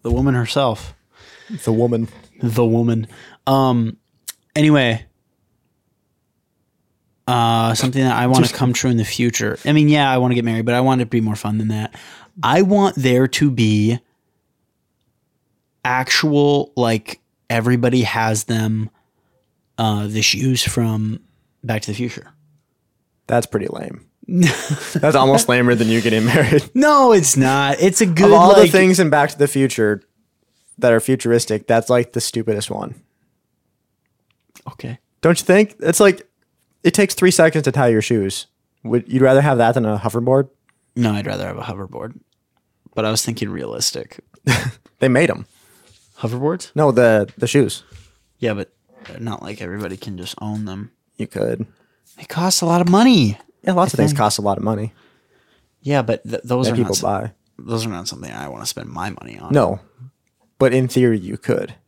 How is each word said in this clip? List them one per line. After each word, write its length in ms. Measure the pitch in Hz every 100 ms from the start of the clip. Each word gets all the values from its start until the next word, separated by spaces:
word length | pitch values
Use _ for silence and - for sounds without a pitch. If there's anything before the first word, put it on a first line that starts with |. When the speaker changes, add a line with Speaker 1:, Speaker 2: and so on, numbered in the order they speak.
Speaker 1:
The 60 | 117
woman 260 | 120 139
herself. 600 | 123 113 147 131 107 - - _ _ - - - 202
Speaker 2:
The 80 | -
woman. 340 | 113 120 117 113 - _ _
Speaker 1:
The 240 | 120 113
woman. 420 | 117 117 117 113 110 - - _
Um, 520 | - 135 131 120 113 - _ _ - - _
anyway. 500 | 151 151 147 123 110 - _ _ _ _ _ _ _ _ _ _ _ _ _ _ _ _ _ _ _ _ _ -
Uh, 460 | 120 117 113 113
something 260 | 113 131 135
that 140 | 131
I 120 | 113 123
wanna 160 | 131
Speaker 2:
Just 120 | 123
Speaker 1:
come 160 | - 123
true 180 | 120 131
in 60 |
the 80 | 117
future. 560 | 104 - 120 - 110 -
I 80 | 147
mean, 160 | 151 147
yeah, 200 | 151 139
I 80 | 131
wanna 160 | 123
get 120 | 123
married, 200 | 117 113
but 80 | 113
I 60 | 120
want 220 | 131 131
it 40 |
to 40 | 113
be 100 | 120
more 160 | 110
fun 220 | 107 104 107
than 100 | 110
that. 260 | 107 110 - - - - -
I 200 | 117 156
want 340 | 190 202 196
there 320 | - 127 123 131
to 240 | - 147
be 480 | 120 110 107 104 120 _ _ _ _ _ _ _ _ _ _ _ _ _ _ _ _ _ _
actual, 880 | 127 127 127 - 156 143 143 143 - -
like, 420 | 117 110 - - _ _ _
everybody 540 | 117 117 123 123 127
has 420 | 113 113 113 107
them, 440 | - 113 110 110 110 _ _ _ _ _ _ _ _ -
uh, 300 | 110 104 104
the 140 | 107
shoes 420 | 107 104 131 123
from 560 | - - 113 110 107 107 _ _ _ _
back 180 | 113 110
to 80 | -
the 40 | 104
Future. 340 | 170 - - _ _ _ _ _ _ _ _ _ -
Speaker 2:
That's 180 | 120
pretty 220 | 110 110 95
lame. 400 | - - - _
Speaker 1:
<laughs> 120 | _ -
Speaker 2:
That's 880 | 180 165 - - 147 - 151 143
almost 340 | 143 135 135 -
lamer 260 | 123 123
than 120 | 117 113
you 120 | 113
getting 240 | 113 110
married. 440 | 113 165 127 170 -
Speaker 1:
No, 380 | 247 302 285 262
it's 240 | 208 151 135
not. 420 | 131 135 139 143
It's 220 | 185 190
a 40 |
good, 200 | 208 160 208
Speaker 2:
Of 60 |
all 200 | 202 175
the 60 | 202
Speaker 1:
like 100 | 175
Speaker 2:
things 280 | 185 185 185
in 100 | 165
Back 200 | 147 151
to 60 | -
the 100 | 143
Future 540 | 139 135 - 107 101 _ _ _ _ _ _ _ -
that 140 | 123
are 60 | 113
futuristic, 680 | - 131 117 117 - 107 -
that's, 220 | 117 117
like, 240 | 123 120
the 80 | 120
stupidest 480 | - 117 110 104 -
one. 240 | - - - _ _ _ _ _ _ _ _ _ _ _ _ _ _ _ - -
Speaker 1:
Okay. 280 | - 123 120 _ _
Speaker 2:
Don't 180 | 160 170
you 60 |
think? 300 | - 185 214 -
It's 200 | 160 165
like, 280 | 202 185 - _ _ _ _ _
it 100 | 160
takes 200 | - 196
three 180 | - 185
seconds 320 | - 165 156
to 60 | 139
tie 180 | 131 123
your 120 | 110
shoes. 460 | - 113 95 - - _ _ _
Would, 240 | 110 117 -
you'd 100 | 131
rather 200 | 131 135
have 180 | 147 127
that 140 | 113
than 120 | 123
a 120 | 110 104
hoverboard? 520 | 110 117 120 135 135 _ _ _ _
Speaker 1:
No, 160 | - 117
I'd 140 | 104 101
rather 180 | 95 92
have 100 | 92
a 40 |
hoverboard. 580 | - 95 95 - 113 - _ _ _ _ _ _ _
But 100 | -
I 60 | 107
was 120 | 113
thinking 260 | - 110 101
realistic. 680 | 90 58 55 - - - - _ _
Speaker 2:
<laughs> 40 | - 120 127 - _ _
They 100 | 131
made 220 | 123 160
'em. 160 | - - _ _ _ _ _ _ _
Speaker 1:
Hoverboards? 500 | 113 123 147 180 -
Speaker 2:
No, 160 | 151 147
the, 360 | 120 117 110 101
the 120 | - 120
shoes. 340 | 143 120 - _ - _ _ _ _
Speaker 1:
Yeah, 160 | 120
but 180 | 101 - _ _ _ - -
not 220 | 113 104
like 180 | 92 107
everybody 380 | 90 98 95 95
can 180 | -
just 200 | 92 92 -
own 260 | 107 107
them. 260 | 104 95 107 _ _ -
Speaker 2:
You 60 | 110
could. 380 | - - 58 117 _ _ _ _ -
Speaker 1:
They 80 |
cost 360 | - 160 180 -
a 40 |
lot 160 | 170 175
of 80 | 175
money, 480 | 190 247 220 110 104 _ _
Speaker 2:
Yeah, 100 | -
lots 200 | 180 190
Speaker 1:
I 20 |
Speaker 2:
of 20 | -
things 140 | 110
Speaker 1:
think. 60 | 143
Speaker 2:
cost 180 | 107 -
a 20 |
lot 160 | 101 98
of 60 |
money 300 | 110 107 110 _ _ _ _ _ _ _ _ _
Speaker 1:
Yeah, 200 | 139 143
but 220 | 113 -
th-, 180 | - 117
those 220 | 120 123 110
Speaker 2:
that 60 |
Speaker 1:
are 20 |
Speaker 2:
people 200 | 117 101
Speaker 1:
not 20 | 98
s-, 40 |
Speaker 2:
buy. 300 | - 101 110 _ _ -
Speaker 1:
those 280 | 60 113
are 40 | 113
not 180 | 87 95
something 240 | 65 80
I 160 | 55 71
wanna 160 | 58
spend 240 | 53 - -
my 200 | 78 98 -
money 180 | 62 52
on. 140 | -
Speaker 2:
No. 260 | 143 95 98 _ _ 127 _ _ _ _ _
But 140 | 135
in 140 | 127 127
theory, 300 | 131 123 110
you 180 | 90 110
could. 380 | - - - -